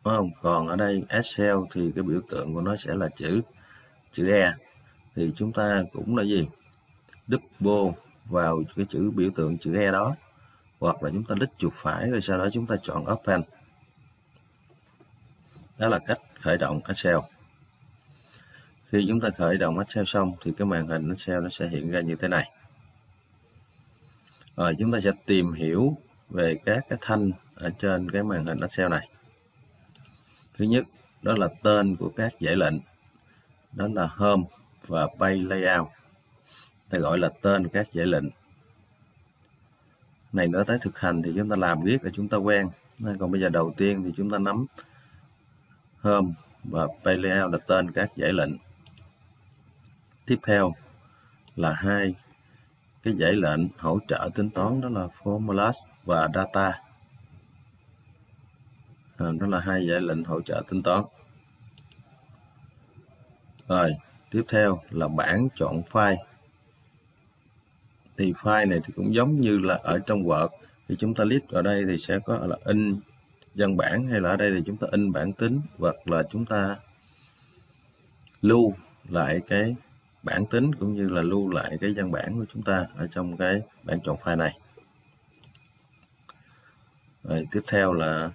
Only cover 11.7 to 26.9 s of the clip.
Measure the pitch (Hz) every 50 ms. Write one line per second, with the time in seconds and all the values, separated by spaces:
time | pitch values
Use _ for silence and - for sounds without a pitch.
11.7 | - - - 78 78 85 90 117 127 110 95 - 95 92 92 101 101 120 117 113
12.7 | 113 95 - - - 78 73 - 107 110 - - 95 87 82 - - - - _
13.7 | _ _ - _ _ _ - - _ _ _ _ _ _ _ _ _ _ _ _
14.7 | - _ - _ _ _ - _ - _ - - - _ _ - - - - -
15.7 | - - 107 92 92 87 - - 117 - - - - - - 82 82 87 78 67
16.7 | 76 76 - - 101 - - 92 85 80 - - - _ - - _ _ - _
17.7 | _ _ - - - - _ _ - - - - - - - - - - - _
18.7 | _ _ _ _ - 101 101 92 110 117 113 107 - - 90 85 87 95 87 80
19.7 | 82 87 101 - - 110 101 - - 104 98 92 90 90 - 82 80 - 101 101
20.7 | 92 85 80 78 82 80 78 80 92 - - - 90 90 87 90 - - - 85
21.7 | 85 76 73 82 85 87 85 82 82 78 - 90 90 80 - - _ _ - -
22.7 | _ _ _ - _ _ _ _ _ _ _ _ _ _ _ _ _ - _ _
23.7 | - - - _ - _ - - _ _ _ - - - - - _ - 87 85
24.7 | 82 76 107 113 117 113 98 101 92 - _ - 101 95 87 87 82 78 82 80
25.7 | 82 92 120 143 156 - - _ _ _ _ _ - 90 85 82 80 78 - -
26.7 | 107 120 - -